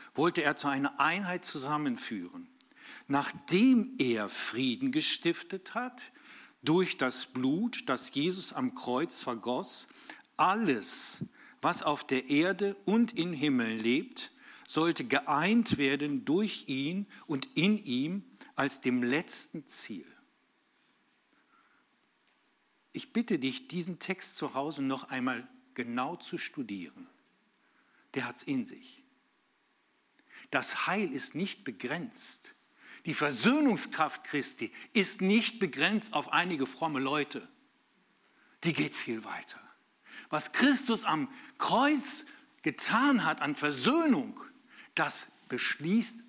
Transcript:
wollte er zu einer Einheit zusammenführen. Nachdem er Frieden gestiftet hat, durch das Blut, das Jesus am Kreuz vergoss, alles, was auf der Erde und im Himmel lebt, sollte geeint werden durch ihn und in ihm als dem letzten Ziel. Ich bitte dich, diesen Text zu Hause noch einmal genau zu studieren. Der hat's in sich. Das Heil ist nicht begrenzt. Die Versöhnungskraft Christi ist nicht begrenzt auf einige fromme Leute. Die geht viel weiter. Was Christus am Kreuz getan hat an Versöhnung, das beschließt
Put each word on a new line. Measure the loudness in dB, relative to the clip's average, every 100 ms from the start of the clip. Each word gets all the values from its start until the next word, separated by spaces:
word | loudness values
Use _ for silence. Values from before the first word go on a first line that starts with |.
| -10
wollte | 0 0 2
er | 0 0
zu | -2
einer | 0 -2 2
Einheit | 0 0 -4 -4
zusammenführen. | -4 -4 -2 -2 -2 -4 -6 -6 -8 -14 -18 _ -20 -20 -20 -20 -4
Nachdem | -2 -2 -6 0 4 6 6 2 -2
er | 0 0 0
Frieden | -2 -2 0 0 0 0
gestiftet | 2 2 2 0 -2 -8 -12 -8 -8
hat, | -8 -12 -18 -20 -20 -20 -20 _
durch | 2 2 2 0
das | 0 0 -2
Blut, | -2 0 0 -2 -4 -2
das | 2 2
Jesus | 2 -2 0 -2
am | 0 -4 -4
Kreuz | -4 -2 0 0
vergoss, | -2 -6 -4 -4 -2 -2 -4 -14 -18 -18 _ 0
alles, | 2 2 0 2 2 2 2 -2 -8 _ -20 _
was | 0 2
auf | 2 -2 -2
der | -2 2
Erde | 2 2 0 -2 -2 2
und | 2 2 0
im | -4
Himmel | 0 2 2 0 0
lebt, | 2 2 0 -8 -8 -10 -20 -20 -2
sollte | 2 2 0 0
geeint | 0 2 2 4 2 2 2
werden | 2 0 -2 -4 0
durch | 0 0 -4 -6
ihn | -4 -4 -6 -8 -14 -6
und | -6 -4 0
in | 2 2 0
ihm | -2 -2 -4 -8 -20 -10 -2
als | 0 0
dem | 0 0
letzten | 0 0 0 -4 -4 -10 -6
Ziel. | -4 -2 -6 -14 -20 _ _ _ _ _ _ _ _ _ _ _ _ _ _ _ _ _ _ _ _ _ _ _ _ _ _ _
Ich | -14 -4
bitte | -4 0 0
dich, | 0 -4 -8
diesen | -6 -6 -4
Text | -4 -2 -2 -2
zu | -2 -4
Hause | -4 -2
noch | -2 -2 -4
einmal | -4 -2 -4 -10 -20 _
genau | -10 -6 -4 -4 -6
zu | -8 -6
studieren. | -8 -8 -8 -8 -10 -16 -20 _ _ _ _ _ _ _ _ _ _ -8
Der | -6
hat's | -8
in | -4 -4 -4
sich. | -12 -20 -20 _ _ _ _ _ _ _ _ _ _ _ _ _ -20 -4
Das | 0 0 0 0
Heil | 0 -2
ist | -2 -4 -2
nicht | -6 -6
begrenzt. | -12 -8 -6 -6 -6 -4 -4 -4 -10 -20 _ _ -20 -12 -4
Die |
Versöhnungskraft | 0 2 6 6 6 4 2 -2 0 -2 -2 -4
Christi | -2 -2 -4 -8 -10 -2
ist | 4 4 4
nicht | 4 4 2 0
begrenzt | -2 2 0 2 -2
auf | -4 0
einige | 0 0 -2 -4
fromme | -2 -4 -2
Leute. | 0 -2 -2 -8 -12 _ _ _ _ _ _ _ _ _ _ _
Die | -2
geht | 0 -2 -4
viel | -6 -8
weiter. | -8 -12 -12 -16 -20 _ _ _ -20 -20 -6
Was | 0 2
Christus | 4 6 6 4 0 0
am | -2 -2 -8 -20 -4
Kreuz | 2 4 4 4 4 4 2 -18 _ _
getan | -4 2 4 4 4 4
hat | 2 -2
an | -4 -2
Versöhnung, | -2 4 4 6 4 2 0 -10 -18 -20 _ -20 -10 -4
das | -2 -2 -6 _ -10
beschließt | -6 -4 -4 0 2 0 -4